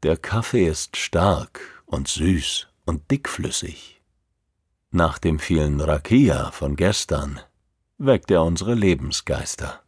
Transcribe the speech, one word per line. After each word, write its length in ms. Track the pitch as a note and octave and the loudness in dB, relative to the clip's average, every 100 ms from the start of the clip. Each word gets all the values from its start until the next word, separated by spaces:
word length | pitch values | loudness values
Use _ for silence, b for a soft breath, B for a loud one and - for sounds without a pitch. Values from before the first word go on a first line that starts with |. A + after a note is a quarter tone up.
Der 120 | D2+ E2 | 0 -2
Kaffee 520 | - A2 A2+ B2+ F2 | -2 -4 0 2 2
ist 280 | D2+ - - | 0 -6 -8
stark 640 | - E2+ F#2 E2 - - - - _ | -2 2 2 2 -4 -14 -20 -20 _
und 220 | D2 C#2 | -6 -4
süß 600 | - D#2+ F2+ C#2+ - - _ - | 0 2 2 0 -6 -8 _ -6
und 260 | D#2+ - | -6 -2
dickflüssig. 880 | C#3 - - C#2+ - F2+ D#2+ - _ _ _ _ _ _ _ _ _ _ | -2 -2 -6 -4 -4 -8 -12 -20 _ _ _ _ _ _ _ _ _ _
Nach 260 | F2+ E2 - | 2 2 2
dem 180 | F2 D#2 | 0 0
vielen 440 | - E2 D2+ C#2+ | 0 2 2 0
Rakia 720 | D#2 D2+ - A#2+ C3+ C2+ - | 0 -2 4 4 6 4 -2
von 260 | - D2 D2 | -6 -4 0
gestern 640 | F2+ G#2 - D2+ C#2+ C#2+ - _ _ _ _ _ | 0 0 -2 -4 -4 -10 -16 _ _ _ _ _
weckt 340 | C3+ A#2+ - | 2 2 4
er 120 | F#2 | 2
unsere 300 | E2 E2+ F#2+ | 4 0 -2
Lebensgeister. 1080 | A#2 G2+ D#2+ C2+ - - C2 C#2 - C2+ - | 2 2 2 0 -6 -4 -4 -4 -8 -10 -12